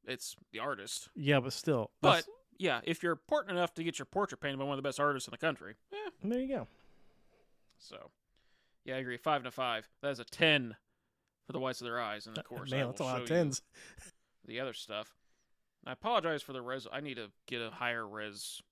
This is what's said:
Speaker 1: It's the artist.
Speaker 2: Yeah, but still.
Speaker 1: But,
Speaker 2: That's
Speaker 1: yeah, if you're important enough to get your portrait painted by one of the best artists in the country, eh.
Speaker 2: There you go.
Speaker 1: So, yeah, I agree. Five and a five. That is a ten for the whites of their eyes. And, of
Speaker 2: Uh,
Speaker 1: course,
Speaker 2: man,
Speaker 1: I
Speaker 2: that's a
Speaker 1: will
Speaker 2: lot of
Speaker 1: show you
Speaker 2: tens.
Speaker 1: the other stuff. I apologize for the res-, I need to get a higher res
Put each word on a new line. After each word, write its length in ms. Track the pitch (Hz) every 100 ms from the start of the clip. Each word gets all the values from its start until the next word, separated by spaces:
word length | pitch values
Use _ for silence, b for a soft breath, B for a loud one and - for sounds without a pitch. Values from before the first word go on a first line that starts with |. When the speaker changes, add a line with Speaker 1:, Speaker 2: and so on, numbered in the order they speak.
| -
Speaker 1:
It's 300 | 123 - - -
the 80 | 107
artist. 500 | 135 117 101 - - -
Speaker 2:
Yeah, 240 | 143 143
but 140 | 127
still. 380 | - - 131 107 _
Speaker 1:
But, 100 | - 170
Speaker 2:
That's 140 | - 453 _ -
Speaker 1:
yeah, 240 | 185 120
if 200 | - 165
you're 80 | 170
important 440 | 156 - 302 202 180
enough 160 | 175 -
to 80 | 165
get 140 | 143
your 60 | 135
portrait 340 | 190 202 131
painted 160 | 147 135
by 80 | 139
one 120 | 139
of 60 |
the 40 | 139
best 120 | 131
artists 280 | 147 135 -
in 40 |
the 60 | 120
country, 380 | 160 139 87 110 _
eh. 160 | 403 427 -
Speaker 2:
There 160 | 196 247
you 80 | 262
go. 180 | 254 - b b b b b _ _ _ _ _ _
Speaker 1:
So, 320 | - - - _ _ _ _ _ _ _ -
yeah, 100 | 131
I 20 |
agree. 180 | 127 120
Five 240 | 156 147
and 60 | 127
a 40 |
five. 380 | 127 127 113 - _
That 100 | 143
is 80 | 131
a 60 | 117
ten 500 | - 165 147 120 110 _ _ _ _ _ _ -
for 80 |
the 60 | 135
whites 200 | 131 123
of 40 | 120
their 140 | 117
eyes. 260 | 113 104 107
And, 100 | 110
of 80 | -
Speaker 2:
Uh, 20 |
Speaker 1:
course, 240 | - 135
Speaker 2:
man, 120 | 131
Speaker 1:
I 20 | 127
Speaker 2:
that's 120 | -
a 40 |
Speaker 1:
will 60 | 127
Speaker 2:
lot 100 | 127
of 60 | 120
Speaker 1:
show 40 |
you 60 | 170
Speaker 2:
tens. 220 | 156 131 _ B B B B _ _ _ -
Speaker 1:
the 140 | 113
other 140 | 131
stuff. 420 | 110 - 107 110 _ _ _ _ _ _ _ 127
I 80 |
apologize 480 | 127 214 233 165 151
for 100 | -
the 80 | 131
res-, 260 | 123 135 113
I 80 | 135
need 140 | 147 120
to 160 | 107 _ -
get 140 | 123
a 80 | 113
higher 360 | 101 123 117 110
res 540 | 107 107 101 - - -